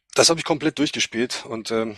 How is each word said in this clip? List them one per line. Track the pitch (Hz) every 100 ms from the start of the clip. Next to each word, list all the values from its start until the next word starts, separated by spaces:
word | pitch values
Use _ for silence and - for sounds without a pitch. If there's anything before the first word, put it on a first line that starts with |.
| _
Das | - 139
hab | 160
ich |
komplett | - 151 151 -
durchgespielt | 147 120 - 113 123 - -
und, | 113 107
ähm, | 113 110